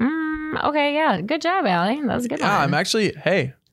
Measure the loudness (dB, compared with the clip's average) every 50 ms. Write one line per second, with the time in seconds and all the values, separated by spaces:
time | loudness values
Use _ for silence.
0 | -2 -2 -2 -2 -4 -4 -4 -6 -6 -6 -4 -2 -2 0 2 2 2 2 2 2
1 | 2 2 2 0 0 -2 -2 -2 0 0 0 0 2 2 2 2 2 0 0 0
2 | -2 -2 -2 -2 -2 -4 -4 -2 0 0 2 2 2 2 2 0 0 0 0 0
3 | 0 0 -2 -2 0 0 2 2 0 -2 -6 _ _ _